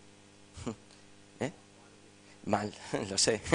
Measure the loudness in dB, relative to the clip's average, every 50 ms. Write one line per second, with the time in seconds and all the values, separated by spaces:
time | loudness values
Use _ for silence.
0 | -16 -20 -20 -20 -20 -20 -20 -20 -20 -20 -16 -10 -10 -10 -10 -10 -14 -20 -20 -20
1 | -20 -20 -20 -20 -20 -18 -8 -6 -6 -6 -6 -10 -18 -20 -20 -20 -20 -20 -20 -20
2 | -20 -20 -20 -20 -20 -20 -20 -10 -2 0 0 0 0 -2 -8 -10 -8 -6 -4 -4
3 | -4 -2 0 2 2 2 2 0 4 4